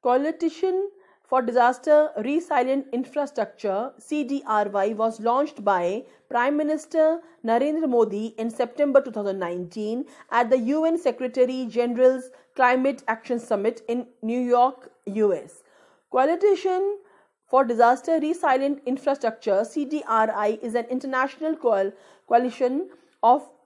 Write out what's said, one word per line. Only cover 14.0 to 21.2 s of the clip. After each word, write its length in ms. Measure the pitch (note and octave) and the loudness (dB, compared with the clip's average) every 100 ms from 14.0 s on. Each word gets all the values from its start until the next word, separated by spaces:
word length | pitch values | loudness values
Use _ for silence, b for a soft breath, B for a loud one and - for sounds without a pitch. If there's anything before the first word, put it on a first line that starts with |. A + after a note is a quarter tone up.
| A#3+ _ | -6 _
New 180 | A3 A#3+ | -6 -4
York, 500 | B3 A#3+ B3+ C4 - _ - | 2 4 4 0 -20 _ -8
U 260 | G3+ G#3 | 0 2
S. 280 | E3 E3 - b b b b b | 0 -6 -20 b b b b b
Coalition 880 | B3+ C#4 E4+ G#4 F#4 F#4+ F#4 G4 G4+ b b b b _ | 0 2 2 2 2 0 -2 -2 -6 b b b b _
for 180 | B3+ | 0
Disaster 540 | B3 A#3 A#3 C4 - D#4+ | 2 4 4 4 0 0
Resilient 640 | D4+ E4 D#4 C4 C#4 C#4+ - | 0 -2 0 0 0 -4 -6
Infrastructure, 800 | C4 - C4+ A3+ A3 - F#3+ | -4 -2 -2 -4 -4 -2 -2
C 200 | A3+ D#4 | -2 -6
D 180 | C#4 D4+ - | -6 -6 -2
R 240 | A3+ A3 | 0 0
I, 240 | G#3 G#3+ A3 | 0 -2 -2
is 120 | A#3+ | -4
an 120 | A#3 A#3 | -4 -4
international 680 | B3+ C4+ C4 | -6 -4 -2